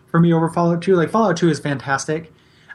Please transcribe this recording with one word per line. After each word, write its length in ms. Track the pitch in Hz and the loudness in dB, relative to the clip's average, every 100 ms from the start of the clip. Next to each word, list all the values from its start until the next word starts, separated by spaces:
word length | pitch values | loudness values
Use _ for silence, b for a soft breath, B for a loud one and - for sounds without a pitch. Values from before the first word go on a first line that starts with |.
| _ | _
for 100 | 170 | 2
me 140 | 170 | 4
over 160 | 165 165 | 2 0
Fallout 320 | 175 170 170 | 0 0 0
two. 140 | 185 180 | 0 0
Like, 140 | 156 | 2
Fallout 280 | 220 214 165 | 0 0 0
two 120 | 170 | 0
is 100 | 143 | 0
fantastic, 720 | 147 135 139 135 - 156 165 _ B B B | -4 -6 -4 -4 -4 -8 -8 _ B B B